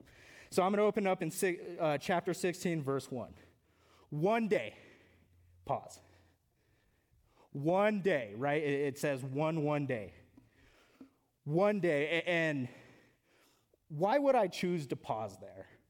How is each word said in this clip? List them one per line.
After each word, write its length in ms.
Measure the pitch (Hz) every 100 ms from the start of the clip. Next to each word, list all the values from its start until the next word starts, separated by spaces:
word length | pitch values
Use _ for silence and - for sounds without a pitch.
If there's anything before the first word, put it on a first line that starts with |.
| - - - - -
So 140 | -
I'm 80 | 185
gonna 120 | 208
open 220 | 214 220 190
up 140 | 185
in 100 | 160
si-, 280 | - 196 170 - 175
uh, 180 | 160 147
chapter 340 | - 175 185
sixteen, 480 | 170 185 170 185 165
verse 280 | 135 135 -
one. 240 | 127 101 - - _ _ _ _ - -
One 400 | 147 180 233 220
day, 240 | 190 110 - - - - _ _ _ _ -
pause. 360 | - 120 - - - - _ _ _ _ _ _ _ _ _ _ _ _ _
One 480 | 143 147 185 208 208
day, 320 | 185 151 110 104
right? 260 | 143 151
It, 200 | 147 139 143
it 100 | 127
says 260 | 151 135
one, 400 | 131 135 156 165
one 220 | 147 147 139
day. 260 | 120 92 - - - - _ - _ _ - - _ _ _ 143
One 340 | 160 202 208
day, 440 | 170 147 151 170 170
a-, 40 |
and 380 | 170 160 143 123 - - - _ _ _ _ _ _ _ _ -
why 300 | 147 190 277
would 160 | 277 254
I 120 | 185
choose 400 | - 180 175 139
to 80 | 151
pause 420 | - 113 110 95
there? 260 | 98 92 95 -